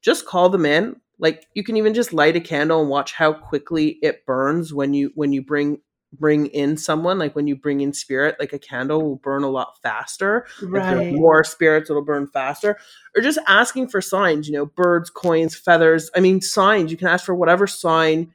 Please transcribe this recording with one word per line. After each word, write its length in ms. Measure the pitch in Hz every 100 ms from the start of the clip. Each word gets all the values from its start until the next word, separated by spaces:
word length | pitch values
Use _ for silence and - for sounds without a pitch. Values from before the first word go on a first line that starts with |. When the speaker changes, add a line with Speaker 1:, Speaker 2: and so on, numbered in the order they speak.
Speaker 1:
just 240 | - 320 -
call 240 | 185 180
them 160 | 185 151
in. 320 | 151 220 - _ _
Like, 300 | 160 160 _ -
you 80 |
can 140 | 196 220
even 160 | 214
just 180 | 220 240
light 220 | 165 151 170
a 60 |
candle 400 | 170 151 156 160
and 80 | 151
watch 240 | 139 135
how 180 | - 156
quickly 680 | 156 - 147 - 165 151 -
it 220 | 151 - -
burns 480 | 131 135 165 160
when 200 | 143 139
you, 180 | 143 139 -
when 160 | 147
you 80 | 139
bring, 380 | 135 147 147 147 _ _ _
bring 340 | 135 151 151 147
in 280 | 147 143 151
someone. 440 | - 160 170 190
Like, 160 | 151 147
when 100 | 147
you 100 | 135
bring 260 | 147 139
in 120 | 139
spirit, 440 | 143 - 135 147 -
like, 120 | 143
a 40 | 143
candle 440 | - 127 131 156
will 140 | 156 131
burn 260 | 139 139
a 60 | 139
lot 300 | 135 - _
faster. 640 | 123 107 - - 190 220 240 -
If 120 | 190
there 100 | 190
are 160 | 185 180
Speaker 2:
Right. 140 | 175
Speaker 1:
more 320 | 143 160 156
spirits, 460 | 156 - 160 156 156
it'll 120 | 147
burn 220 | 147 143 139
faster. 520 | 139 131 147 208 208 - - - -
Or 60 |
just 160 | 240 311 302
asking 420 | 196 240 262 254
for 100 | 196
signs, 460 | 185 190 190 156 151
you 60 |
know, 120 | 147 147
birds, 440 | - 180 175 170
coins, 440 | - 180 165 160 -
feathers. 540 | - 165 165 160 156 185
I 60 |
mean, 200 | 185 190
signs. 480 | 185 - 190 214 160
You 80 | 165
can 120 | 180
ask 160 | 175 -
for 100 | 180
whatever 320 | 165 180 196
sign 680 | - 170 160 160 160 165